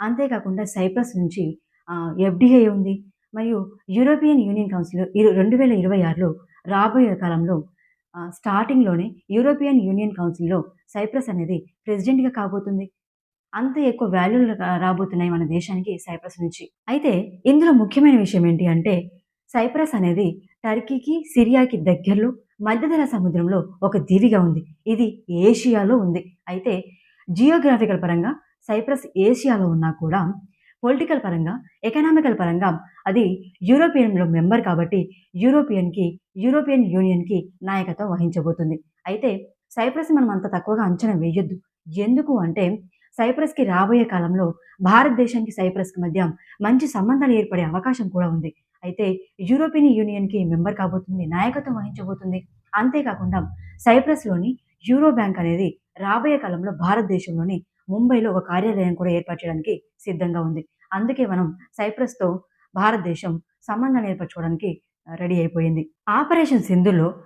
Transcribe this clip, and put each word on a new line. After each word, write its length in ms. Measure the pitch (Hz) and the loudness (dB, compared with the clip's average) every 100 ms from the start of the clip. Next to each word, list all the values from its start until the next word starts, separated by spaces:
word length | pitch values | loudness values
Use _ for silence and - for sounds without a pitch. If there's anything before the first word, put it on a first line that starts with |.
అంతేకాకుండా 640 | 214 240 277 226 196 190 | -6 -2 -2 -2 -4 -6
సైప్రస్ 540 | 185 185 185 190 240 185 | -6 -4 -2 -2 -4 -2
నుంచి, 400 | 170 180 156 160 _ _ - | -4 -2 -6 -6 _ _ -12
ఆ, 260 | 170 170 175 | -8 -8 -2
ఎఫ్డీఐ 460 | 196 175 247 254 214 | -2 4 6 8 6
ఉంది. 380 | 202 190 196 - _ _ | 2 -2 -4 -8 _ _
మరియు 440 | 220 226 214 190 - - | -8 -4 -4 -6 -14 -4
యూరోపియన్ 500 | 190 277 302 302 285 | 2 4 4 4 4
యూనియన్ 300 | 202 208 202 | 2 -2 -2
కౌన్సిల్ 360 | 180 170 180 185 208 | -4 -4 -4 -2 4
ఇరు-, 180 | 214 | 4
రెండు 220 | 190 202 247 | 6 4 4
వేల 160 | 262 | 4
ఇరవై 300 | 208 180 196 | 2 2 2
ఆరులో 340 | 165 160 180 - _ _ 180 | 0 0 -2 -2 _ _ -4
రాబోయే 480 | 196 214 254 233 | 0 2 4 2
కాలంలో, 500 | 190 175 170 170 165 151 _ _ _ _ 175 | 2 -2 -2 0 -2 -4 _ _ _ _ -16
ఆ, 140 | 170 | -16
స్టార్టింగ్‌లోనే 840 | - 214 196 226 262 214 170 214 - _ | -10 -2 -2 2 2 4 0 -4 -10 _
యూరోపియన్ 500 | 208 269 285 285 262 | 0 2 0 2 2
యూనియన్ 320 | 190 196 214 | 2 -2 -2
కౌన్సిల్‌లో 520 | 185 175 170 170 180 - _ _ | -4 -6 -4 -2 -2 -4 _ _
సైప్రస్ 420 | 208 214 254 254 | -8 -6 -6 -6
అనేది 360 | 180 165 175 - _ - | -6 -4 -6 -8 _ -6
ప్రెసిడెంట్‌గా 440 | 208 190 262 254 | -4 0 0 0
కాబోతుంది. 600 | 254 196 196 196 190 196 _ _ _ _ _ _ | -4 -6 -6 -6 -6 -8 _ _ _ _ _ _
అంత 240 | 202 262 269 | -6 -4 -2
ఎక్కువ 300 | 269 240 214 | -2 -2 -2
వాల్యూలు 400 | 185 180 247 240 | 0 2 2 2
రా-, 220 | 208 180 175 | 0 -4 -2
రాబోతున్నాయి 540 | 185 180 190 175 175 | -2 -2 -2 -2 -2
మన 160 | 170 160 | -2 -2
దేశానికి 520 | 170 170 185 196 175 | -4 -4 -6 -6 -10
సైప్రస్ 440 | 180 170 180 175 | -10 -14 -14 -8
నుంచి. 280 | 170 - - _ - | -8 -8 -20 _ -6
అయితే 520 | 277 294 180 208 - 247 | -2 0 0 -4 -2 4
ఇందులో 260 | 294 339 | 6 8
ముఖ్యమైన 460 | 262 208 277 294 247 | 6 4 6 6 6
విషయం 280 | 196 190 170 | 4 4 4
ఏంటి 200 | 165 175 | 4 2
అంటే 440 | 165 190 180 180 _ _ _ _ | 2 2 -2 -4 _ _ _ _
సైప్రస్ 460 | 247 240 302 311 | -2 -2 -2 -2
అనేది 480 | 220 175 170 185 175 _ _ | 0 0 2 0 -4 _ _
టర్కీకి, 600 | 220 220 240 269 294 330 311 | -4 -4 -4 -6 -2 -4 0
సిరియాకి 420 | 247 226 254 254 220 | 2 4 4 4 2
దగ్గరలో 560 | 165 180 185 202 233 254 _ _ | 0 0 2 2 0 -4 _ _
మధ్యధరా 420 | 208 226 302 320 | -4 -2 0 0
సముద్రంలో 640 | 269 220 180 170 170 190 - - | 0 0 0 0 0 0 -4 -4
ఒక 140 | 190 202 | -2 -2
దీవిగా 440 | 143 190 233 208 | 2 4 6 4
ఉంది. 240 | 175 160 - - 214 | 2 0 -6 -10 -4
ఇది 380 | 226 220 - - | 0 -2 -2 -6
ఏషియాలో 640 | 170 196 233 254 220 196 247 | 2 4 4 2 2 2 2
ఉంది. 400 | 180 175 - _ - | 0 -2 -6 _ -12
అయితే 360 | 185 240 185 - _ _ _ - | -8 -4 -6 -8 _ _ _ -8
జియోగ్రాఫికల్ 720 | 175 269 330 277 233 220 180 | 2 4 4 4 2 2 0
పరంగా 300 | 175 170 196 311 _ _ | 0 -2 -2 -6 _ _
సైప్రస్ 560 | - 214 226 269 - 190 | -6 -4 -2 -6 -4 2
ఏషియాలో 500 | 202 247 269 214 180 | 2 2 2 0 2
ఉన్నా 220 | 160 160 | 0 -2
కూడా 420 | 156 160 190 175 202 - _ _ _ | -2 -2 -2 -2 -6 -14 _ _ _
పొలిటికల్ 360 | 240 269 320 285 | -2 0 0 -2
పరంగా, 380 | 208 170 160 240 - _ | -2 -4 -4 -6 -12 _
ఎకనామికల్ 540 | 226 302 311 311 269 220 | -4 0 4 4 4 0
పరంగా 420 | 175 170 185 165 - - - | 0 0 0 -2 -8 -8 -2
అది 460 | 202 196 185 - _ | 2 2 -2 -10 _
యూరోపియన్‌లో 640 | 185 269 339 294 226 185 | 4 6 6 4 2 2
మెంబర్ 360 | 175 165 175 233 | 2 2 4 2
కాబట్టి 500 | 196 170 170 196 - - _ 175 | 2 -2 0 -2 -4 -10 _ 0
యూరోపియన్‌కి, 840 | 240 294 294 196 180 185 170 175 _ 190 | 2 4 2 0 -2 -2 -4 -4 _ -4
యూరోపియన్ 480 | 233 294 285 269 | 0 0 2 2
యూనియన్‌కి 680 | 208 180 185 180 175 190 165 _ | 2 2 2 0 0 -4 -6 _
నాయకత్వం 480 | 185 196 185 160 208 | -6 -6 -6 -6 -6
వహించబోతుంది. 720 | 175 170 170 160 165 160 156 - _ 180 | -2 -2 -2 -4 -4 -4 -6 -10 _ -10
అయితే 420 | 214 262 196 - _ _ | -4 -4 -4 -10 _ _
సైప్రస్ 440 | - 240 277 320 | -4 -4 -4 0
మనం 160 | 294 240 | 2 2
అంత 160 | 190 196 | 0 -4
తక్కువగా 360 | 180 190 214 | -6 -4 -2
అంచనా 320 | 196 175 220 180 | 0 0 0 0
వేయొద్దు. 380 | 165 170 165 185 _ _ 160 170 | 0 -2 -4 -8 _ _ -12 -4
ఎందుకు 420 | 208 254 294 247 | 0 0 2 0
అంటే 440 | 165 180 180 214 - _ _ | 0 0 -2 -2 -10 _ _
సైప్రస్‌కి 520 | - 233 262 311 311 | -4 -2 0 -4 -2
రాబోయే 400 | 247 180 196 240 | 0 2 4 4
కాలంలో 500 | 226 185 170 185 175 - _ _ | 2 0 0 0 0 -4 _ _
భారతదేశానికి 680 | 185 226 277 233 233 240 220 | 4 4 4 2 0 0 -4
సైప్రస్‌కి 500 | - 185 185 185 180 | -2 -4 -2 -6 -6
మధ్య 300 | 175 170 170 160 _ - | -4 -2 -2 -4 _ -6
మంచి 240 | 208 254 294 | 2 2 2
సంబంధాలు 460 | 226 202 269 269 | -2 0 2 2
ఏర్పడే 300 | 226 208 180 | 2 0 -2
అవకాశం 460 | 165 175 247 247 190 | -2 -2 -4 -4 -2
కూడా 200 | 185 175 | -2 0
ఉంది. 260 | 165 151 - _ _ | -2 -4 -12 _ _
అయితే 360 | 180 180 202 185 - - | -12 -4 -4 -4 -10 -10
యూరోపియన్ 560 | 185 262 320 311 285 220 | -2 0 2 2 4 4
యూనియన్‌కి 480 | 214 202 196 202 | 0 -2 -4 -2
మెంబర్ 300 | 170 165 185 | 0 0 -2
కాబోతుంది, 520 | 208 185 185 185 185 160 | -2 -4 -4 -6 -6 -4
నాయకత్వం 480 | 175 220 277 277 | -2 -2 -4 -6
వహించబోతుంది. 760 | 226 208 196 185 190 190 185 - _ _ | -8 -8 -10 -10 -8 -8 -8 -10 _ _
అంతేకాకుండా 760 | 208 254 294 269 185 185 190 160 - - - | -2 0 0 -4 -4 -4 -2 -4 -10 -18 -2
సైప్రస్‌లోని 800 | 240 247 277 302 214 175 208 254 _ _ 185 | 4 4 4 -2 -2 -2 -2 -6 _ _ 0
యూరో 220 | 262 302 | 4 4
బ్యాంక్ 280 | 240 202 185 | 2 -2 -2
అనేది 400 | 170 170 190 - _ 180 | -2 0 -2 -6 _ -10
రాబోయే 380 | 196 226 302 285 | -4 0 0 -2
కాలంలో 360 | 208 175 196 | -2 -6 -6
భారతదేశంలోని 920 | 160 175 214 190 185 180 165 175 185 - _ - | -4 -2 -2 0 -4 -4 -6 -4 -6 -10 _ -8
ముంబైలో 420 | 202 247 247 220 | -2 2 2 0
ఒక 160 | 185 180 | -2 -2
కార్యాలయం 460 | 180 208 196 180 | -2 -2 -2 -2
కూడా 160 | 170 180 | -2 -2
ఏర్పాటు 360 | 170 175 170 170 | -2 -4 -10 -8
చేయడానికి 360 | 160 156 - _ _ | -6 -6 -8 _ _
సిద్ధంగా 400 | - 170 175 170 | -10 -6 -4 -4
ఉంది. 280 | 160 160 160 _ _ | -4 -6 -10 _ _
అందుకే 340 | 190 233 262 233 | -4 -4 -2 -2
మనం 260 | 180 170 175 _ | -2 -4 -6 _
సైప్రస్‌తో 720 | - 208 214 247 - 185 180 - _ _ | -8 -8 -4 -6 -2 -4 -4 -10 _ _
భారతదేశం 640 | 185 208 220 175 165 185 165 - _ | -2 0 0 -4 -6 -6 -8 -10 _
సంబంధాలు 440 | - 214 262 254 208 | -10 -4 -2 -2 -2
ఏర్పరచుకోవడానికి, 760 | 185 165 175 165 165 202 160 _ _ - | -6 -10 -8 -6 -4 -6 -8 _ _ -20
ఆ, 60 | |
రెడీ 200 | 165 175 | -10 -4
అయిపోయింది. 560 | 180 165 170 165 160 156 _ - | -2 -2 -2 -2 -2 -6 _ -4
ఆపరేషన్ 540 | 214 302 339 311 254 | -2 0 0 2 0
సింధూర్లో 520 | - 180 185 180 165 - | 2 2 4 2 0 -4